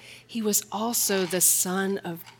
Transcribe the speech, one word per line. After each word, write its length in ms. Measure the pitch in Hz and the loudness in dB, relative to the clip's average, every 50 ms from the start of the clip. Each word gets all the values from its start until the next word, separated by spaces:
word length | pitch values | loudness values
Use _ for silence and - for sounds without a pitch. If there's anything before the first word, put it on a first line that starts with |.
| - - - - - | -20 -20 -20 -20 -16
He 160 | - - 233 | -10 -6 -2
was 220 | 214 214 202 - - - | 0 2 2 0 0 -2
also 540 | - 202 220 240 233 - - - 202 190 185 | -4 -4 -2 0 0 0 2 2 2 2 2
the 160 | 160 185 180 | 2 2 4
Son 560 | - - - - - 185 180 196 196 190 196 - | 4 4 4 4 2 0 0 0 0 0 -2 -2
of 260 | - 175 165 170 - - - | -4 -6 -8 -10 -12 -16 -14